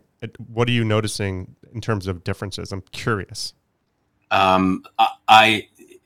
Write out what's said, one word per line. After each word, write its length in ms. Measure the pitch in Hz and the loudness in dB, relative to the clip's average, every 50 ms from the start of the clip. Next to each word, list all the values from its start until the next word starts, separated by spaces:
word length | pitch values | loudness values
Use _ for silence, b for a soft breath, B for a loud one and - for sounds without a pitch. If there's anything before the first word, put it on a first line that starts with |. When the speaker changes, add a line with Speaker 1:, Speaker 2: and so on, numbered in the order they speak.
| - _ _ _ | -14 _ _ _
Speaker 1:
it, 140 | - 113 - - | -18 -16 -16 -18
what 280 | 117 120 117 110 120 120 | -18 -8 -4 -2 0 0
are 40 | |
you 120 | 123 120 110 | 0 0 0
noticing 720 | 107 107 107 107 104 - - 107 98 95 92 95 - - _ _ _ - | 0 0 0 0 -2 -4 -6 -6 -6 -6 -6 -10 -12 -16 _ _ _ -14
in 80 | 117 | -10
terms 260 | - - 110 101 90 95 | -6 -4 -4 -4 -4 -6
of 160 | 92 87 - | -8 -8 -8
differences? 480 | - 98 - 104 98 - - 87 87 | -8 -8 -8 -8 -10 -10 -10 -12 -10
I'm 100 | 98 95 - _ | -12 -12 -12 _
curious. 640 | - - - 127 113 101 92 - 110 - - - - _ _ _ _ _ _ _ _ _ _ _ _ _ _ - | -14 -8 -6 -4 -4 -4 -6 -10 -12 -14 -14 -14 -14 _ _ _ _ _ _ _ _ _ _ _ _ _ _ -2
Speaker 2:
Um, 520 | 95 98 95 95 92 92 95 92 92 92 - - _ - | 0 2 4 4 4 4 2 0 -2 -4 -6 -8 _ 0
I, 100 | 113 107 - - _ - | 0 0 0 -2 _ 6
I, 400 | 110 110 110 110 107 101 - - _ _ - - - - _ | 8 8 8 8 4 0 -4 -8 _ _ -20 -20 -20 -20 _